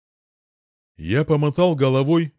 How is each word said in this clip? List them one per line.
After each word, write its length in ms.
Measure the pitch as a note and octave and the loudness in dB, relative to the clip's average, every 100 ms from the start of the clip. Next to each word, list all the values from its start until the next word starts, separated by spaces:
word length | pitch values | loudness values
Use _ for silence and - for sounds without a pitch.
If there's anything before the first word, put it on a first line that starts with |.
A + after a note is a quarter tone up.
| _ _ _ _ _ _ _ _ _ - | _ _ _ _ _ _ _ _ _ -14
Я 280 | D#2 A#2+ D#3 | -4 -2 0
помотал 500 | D3+ D3+ C#3+ F3+ D#3 | 0 0 0 0 2
головой, 580 | C3+ C3 C#3 E3+ D#3+ | 0 2 2 0 0